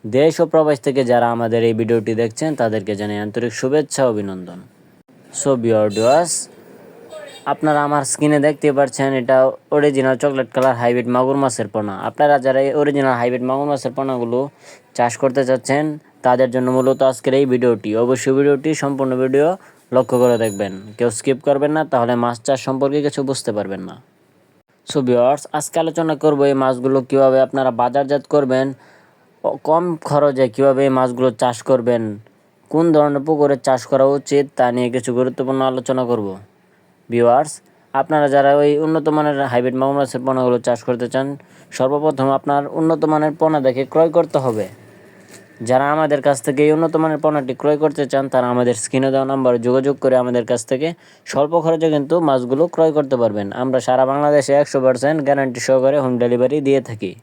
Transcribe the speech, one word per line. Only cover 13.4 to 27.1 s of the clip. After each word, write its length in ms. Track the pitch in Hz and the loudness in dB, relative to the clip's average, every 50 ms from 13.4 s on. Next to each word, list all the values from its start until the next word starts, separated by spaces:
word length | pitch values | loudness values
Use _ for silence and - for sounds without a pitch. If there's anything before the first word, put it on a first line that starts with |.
| 123 127 | -2 -2
মাগুর 180 | 131 139 143 147 | -2 -2 -2 -2
মাছের 200 | 147 135 - 131 120 - | -4 -4 -4 -6 -6 -6
পোনাগুলো 420 | 135 135 131 123 120 117 120 123 135 143 _ _ - - - - _ _ _ - | -6 -4 -4 -4 -4 -2 -2 -4 -4 -4 _ _ -20 -20 -20 -20 _ _ _ -2
চাষ 160 | 123 120 117 - | -2 -2 -2 0
করতে 200 | - 135 123 143 135 123 | -2 0 0 0 0 0
চাচ্ছেন, 340 | 131 127 - - 135 143 156 156 147 151 _ _ _ _ - | 0 -2 0 -2 -2 -2 -2 -4 -6 -8 _ _ _ _ 0
তাদের 240 | 127 123 123 131 127 117 | 0 2 2 2 0 0
জন্য 120 | 131 127 127 127 131 | -2 0 0 0 2
মূলত 220 | 127 135 135 131 135 131 | 2 2 2 2 2 0
আজকের 240 | 127 - - 139 131 135 | 0 0 -2 0 2 2
এই 60 | 143 131 127 | 2 2 0
ভিডিওটি। 360 | 123 123 123 117 104 - 107 104 113 120 | 2 2 2 0 0 -2 -4 -2 0 0
অবশ্যই 300 | 120 131 123 - 135 135 135 | 0 0 -2 0 0 2 2
ভিডিওটি 320 | 143 147 143 131 143 156 156 147 - | 4 2 2 0 0 -4 -4 -2 -4
সম্পূর্ণ 280 | 139 139 131 135 131 127 127 131 | -6 -4 -2 -2 -2 0 -2 -2
ভিডিও 240 | 131 131 139 147 165 185 190 - - _ _ _ _ 123 | 0 2 2 2 2 0 -2 -8 -20 _ _ _ _ 0
লক্ষ্য 200 | 127 131 117 131 123 123 | 0 0 2 2 2 4
করে 120 | 123 120 113 113 | 4 4 2 0
দেখবেন, 300 | 110 101 98 101 98 95 95 101 107 104 - | -2 -2 -4 -6 -6 -6 -12 -16 -18 -6 -2
কেউ 120 | 120 120 113 - | -2 -2 -2 -2
স্কিপ 220 | - 139 135 127 - 143 | -2 -2 -2 0 0 0
করবেন 240 | 143 139 143 147 151 156 | 0 2 0 0 0 -2
না, 40 | 156 135 | -2 0
তাহলে 220 | - 123 117 117 123 120 120 | 0 0 0 2 0 0 0
মাছ 140 | 120 120 117 _ | -2 -4 -4 _
চাষ 140 | - 139 131 - - | -2 -2 -2 -2 -4
সম্পর্কে 320 | 131 131 139 139 143 151 143 | -2 -2 -2 0 0 0 -2
কিছু 140 | 147 - - 139 131 | -2 -4 -4 -4 -4
বুঝতে 220 | 135 - - - 107 104 | -4 -6 -4 -6 -4 -4
পারবেন 240 | 98 95 98 95 92 90 | -6 -6 -8 -10 -12 -14
না। 60 | 95 113 _ _ _ _ _ _ _ _ _ _ _ _ _ _ _ _ _ - | -16 -20 _ _ _ _ _ _ _ _ _ _ _ _ _ _ _ _ _ -6
So, 100 | - 151 135 123 | -4 -2 0 2
ভিউয়ার্স, 360 | 123 120 120 127 143 147 - - - 151 | 2 4 4 2 2 0 -4 -8 -6 -6
আজকে 200 | 147 - - 165 160 | -6 -4 -4 -2 -2
আলোচনা 300 | 160 156 170 165 160 156 139 - | -2 -2 -2 -2 -2 -2 0 0
করব 160 | 156 147 139 143 143 | 0 2 4 2 2
এই 60 | 139 135 131 | 2 2 2
মাছগুলো 360 | 131 131 123 123 135 135 135 127 | 0 0 0 0 0 0 0 0
কীভাবে 280 | 123 | 0